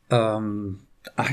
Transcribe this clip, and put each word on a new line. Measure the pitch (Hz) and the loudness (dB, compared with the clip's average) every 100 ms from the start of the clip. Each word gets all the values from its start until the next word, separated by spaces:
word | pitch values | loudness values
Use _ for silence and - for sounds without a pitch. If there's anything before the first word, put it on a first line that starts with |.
| - | 0
ähm, | 120 110 107 107 104 101 95 - _ - | 2 4 0 -2 -4 -6 -8 -14 _ -10
ach, | - 117 | -4 -2